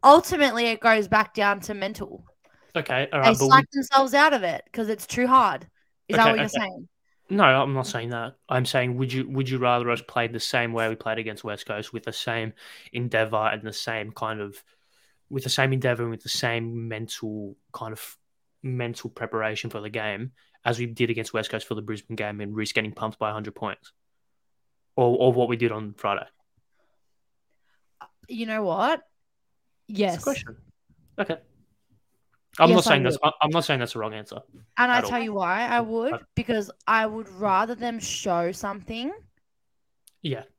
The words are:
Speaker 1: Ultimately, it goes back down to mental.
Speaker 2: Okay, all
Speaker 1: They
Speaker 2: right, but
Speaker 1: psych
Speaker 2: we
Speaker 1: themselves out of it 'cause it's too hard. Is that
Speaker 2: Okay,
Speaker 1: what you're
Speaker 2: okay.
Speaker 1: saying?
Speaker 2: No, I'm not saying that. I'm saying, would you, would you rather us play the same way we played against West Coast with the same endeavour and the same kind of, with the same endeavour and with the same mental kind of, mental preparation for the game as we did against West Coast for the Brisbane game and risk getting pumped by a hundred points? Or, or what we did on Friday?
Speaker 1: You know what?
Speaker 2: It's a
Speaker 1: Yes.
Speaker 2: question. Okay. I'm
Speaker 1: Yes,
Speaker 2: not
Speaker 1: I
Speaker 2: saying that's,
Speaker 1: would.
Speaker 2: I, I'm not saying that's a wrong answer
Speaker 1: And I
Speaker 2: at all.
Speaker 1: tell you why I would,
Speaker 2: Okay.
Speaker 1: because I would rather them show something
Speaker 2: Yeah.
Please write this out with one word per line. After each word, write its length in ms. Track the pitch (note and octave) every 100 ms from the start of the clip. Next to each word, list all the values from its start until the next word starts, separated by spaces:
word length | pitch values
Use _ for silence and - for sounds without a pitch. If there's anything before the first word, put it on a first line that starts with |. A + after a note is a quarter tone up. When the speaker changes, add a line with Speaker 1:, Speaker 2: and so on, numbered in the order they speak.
Speaker 1:
Ultimately, 600 | C4 D#4 - E4 C#4+ A3+ A#3
it 140 | A3+
goes 280 | A#3 A3 G3
back 260 | G#3+ G#3 -
down 240 | G3+ G3+
to 120 | - G#3
mental. 500 | G3 A3 G3 - - _ _ _ _ E3+
Speaker 2:
Okay, 320 | C#3+ C3 C#3
all 60 | D3+
Speaker 1:
They 80 | C3+
Speaker 2:
right, 80 | B2+
but 80 | C3+
Speaker 1:
psych 180 | C4 C4+
Speaker 2:
we 0 |
Speaker 1:
themselves 420 | C#4 B3+ C4+ C4+
out 200 | C4+ D4+
of 80 | C4+
it 200 | F3+ D#3 -
'cause 160 | - G#3+
it's 180 | G#3+ -
too 200 | - B3
hard. 420 | C4 G#3+ C#3 - _ _ _ _
Is 80 | A#3
that 80 | A3+
Speaker 2:
Okay, 60 |
Speaker 1:
what 80 | A3+
you're 80 | A3
Speaker 2:
okay. 100 | A#3
Speaker 1:
saying? 300 | G3+ F3+ F3 _ _ _ _
Speaker 2:
No, 140 | G3
I'm 300 | E3 C3 C#3
not 140 | C3+ B2+
saying 220 | B2 A#2
that. 260 | A#2+ A#2 - -
I'm 180 | B2+ B2
saying, 320 | C3+ B2 B2
would 140 | C3
you, 160 | C3 C3
would 200 | C3+ C3
you 80 | C3
rather 320 | B2 A#2+ A#2+
us 120 | A#2
play 260 | - - A#2
the 120 | A#2
same 340 | - B2+ A#2+
way 140 | A2+ A2+
we 60 | A2
played 220 | A#2 A2
against 260 | A2 G#2+
West 220 | A2 G#2 -
Coast 260 | G#2 A2+
with 120 | A#2
the 100 | -
same 400 | A#2 - A2+ A2+ - - - -
endeavour 540 | A#2+ B2 A2 A2 G#2+ A2
and 160 | G#2+
the 100 | G#2+
same 380 | G#2 - A2+ G#2+
kind 300 | G#2+ A2 G#2+
of, 220 | G2+ G2 _ _ _ _ _ _ _
with 140 | C#3
the 60 | C3
same 240 | - C3
endeavour 300 | C3 C3 A#2+
and 80 | A#2
with 100 | A2+
the 80 | -
same 580 | - B2 A#2 A#2 A#2 A2+
mental 720 | A2 A2 - A2 G#2+ G2+ - _
kind 200 | - A2+
of, 240 | A2 - - _ _ _ _
mental 480 | C3+ B2+ A#2+ A#2 A#2
preparation 600 | - A#2 A2+ A2 G#2+ A#2
for 100 | A2
the 100 | G#2+
game 420 | A2 G#2+ G2+ B2+ _ _ _
as 140 | A#2+ A#2
we 60 | A#2+
did 240 | A2+ A#2+
against 240 | A#2 A2
West 160 | A2+ G#2+
Coast 180 | A2+ -
for 80 | G#2+
the 60 |
Brisbane 340 | G#2+ G#2+ - A2
game 260 | G#2 G#2
and 140 | G#2 G#2+
risk 200 | G#2+ -
getting 160 | G#2+
pumped 260 | - A2 G#2+
by 100 | A2
a 20 |
hundred 220 | G#2+ G#2+ -
points? 360 | G#2+ - - _ _ _ _ _ _ _ _ _ _ -
Or, 220 | B2 B2
or 160 | B2+
what 160 | A#2+ A#2
we 80 | A#2
did 140 | A#2+
on 220 | G#2+ G#2+
Friday? 320 | G#2 G#2 G2 - _ _ _ _ _ _ _ _ _ _ _ _ _ _ _ _ _ - _ _
Speaker 1:
You 180 | A#3 A3+
know 180 | A3
what? 380 | G3+ E3+ A#3 D#4+ _ _ _ _ _ _ _ _ _
Speaker 2:
It's 100 | G3+
a 40 |
Speaker 1:
Yes. 220 | G3+ E3
Speaker 2:
question. 340 | - C#4 - - - _ _ _ _ -
Okay. 180 | G3+ E3 _ _ _ _ _ _ _ _ _ _ _ -
I'm 120 | E3
Speaker 1:
Yes, 60 | F3+
Speaker 2:
not 100 | -
Speaker 1:
I 20 |
Speaker 2:
saying 140 | D3
that's, 140 | B2+ -
Speaker 1:
would. 120 | D3+
Speaker 2:
I, 120 | - D3+
I'm 60 |
not 140 | E3 -
saying 160 | C#3
that's 140 | A#2+ A#2+
a 40 |
wrong 140 | A2
answer 260 | G#2+ G#2 - - - - -
Speaker 1:
And 120 | B3
I 100 | B3
Speaker 2:
at 40 |
all. 60 | A3
Speaker 1:
tell 120 | A#3+
you 120 | A3+
why 320 | G3+ F3 F#3+ A#3+
I 140 | A#3+
would, 320 | A3+ A3+ A#3
Speaker 2:
Okay. 100 | - - -
Speaker 1:
because 360 | A#3 A3+ G3+ - -
I 180 | A3 A3
would 220 | A3 G3+
rather 460 | F#3+ G#3 F#3+ A3 A#3+
them 240 | A#3+ A#3
show 540 | - - G#3 E3+ E3+
something 580 | F#3 G#3 G3 F3+ A3+ C4 G#4+ - _ _ _ _ _ _ _ _ _
Speaker 2:
Yeah. 220 | E3 B2 -